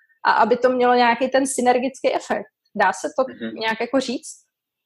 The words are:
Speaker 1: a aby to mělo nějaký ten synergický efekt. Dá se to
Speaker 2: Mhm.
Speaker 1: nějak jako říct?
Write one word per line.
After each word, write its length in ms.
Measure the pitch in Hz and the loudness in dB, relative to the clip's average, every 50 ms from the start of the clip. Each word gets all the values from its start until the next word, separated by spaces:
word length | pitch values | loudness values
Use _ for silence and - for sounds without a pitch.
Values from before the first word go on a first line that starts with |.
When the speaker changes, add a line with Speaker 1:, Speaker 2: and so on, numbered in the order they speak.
| _ _ _ _ - | _ _ _ _ 0
Speaker 1:
a 60 | 208 | 0
aby 260 | - - 226 220 247 | 2 4 4 2 2
to 120 | 240 254 254 | 2 2 2
mělo 240 | 254 247 247 247 247 | 2 2 2 4 4
nějaký 340 | 247 240 233 240 247 262 | 4 4 4 2 2 0
ten 200 | 254 - - 277 | 0 0 0 0
synergický 640 | 269 - - 240 247 254 254 247 269 262 - - 262 - | 0 -2 0 2 2 2 2 0 -4 -6 -4 -2 -2 -2
efekt. 340 | - - - 247 208 202 - _ _ _ _ - | -2 -4 -4 -6 -6 -6 -10 _ _ _ _ -2
Dá 180 | 208 202 185 185 | 0 0 0 0
se 140 | - - - - | -2 -6 -6 -4
to 80 | - 262 262 - | -4 -4 -4 -6
Speaker 2:
Mhm. 220 | - 233 226 226 | -10 -12 -12 -8
Speaker 1:
nějak 260 | 226 220 220 226 - | -6 -4 -4 -4 -4
jako 180 | 233 240 - 269 | -4 -2 -2 -2
říct? 440 | 262 - 240 311 - - - - _ _ _ _ _ _ _ _ _ | -2 -2 -6 -8 -10 -14 -20 -20 _ _ _ _ _ _ _ _ _